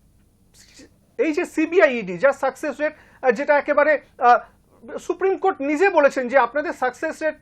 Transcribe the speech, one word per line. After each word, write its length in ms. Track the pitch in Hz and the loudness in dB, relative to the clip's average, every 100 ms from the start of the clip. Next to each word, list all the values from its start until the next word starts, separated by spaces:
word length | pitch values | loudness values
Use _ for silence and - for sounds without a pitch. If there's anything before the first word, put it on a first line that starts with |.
| _ _ _ _ _ _ _ - - _ _ - | _ _ _ _ _ _ _ -20 -20 _ _ -4
এই 140 | 294 | -2
যে 120 | 311 | -2
সিবিআই 540 | 349 - 320 349 311 240 | -4 -2 0 2 2 0
ইডি 200 | 185 175 | -6 0
যার 140 | 269 | 0
সাকসেস 480 | 269 269 254 302 269 | 0 -4 -4 -10 -6
রেট, 120 | 302 302 _ _ | -6 -6 _ _
আহ, 80 | 262 | -2
যেটা 280 | 220 285 294 | 0 2 0
একেবারে, 420 | 277 294 285 294 - - | 2 0 2 0 -4 0
আহ, 200 | 240 240 - _ _ _ 233 247 | 4 4 0 _ _ _ -16 -14
সুপ্রিম 380 | - 349 381 359 | -8 -2 -2 0
কোর্ট 240 | 381 381 | -2 -2
নিজে 300 | 277 302 392 | -4 0 2
বলেছেন 380 | 339 277 277 240 | 4 2 0 0
যে 100 | 269 | 2
আপনাদের 340 | 240 294 311 - | 2 -2 -6 -4
সাকসেস 420 | 254 240 320 - | -6 -4 -8 -6
রেট 120 | 311 302 | -6 -6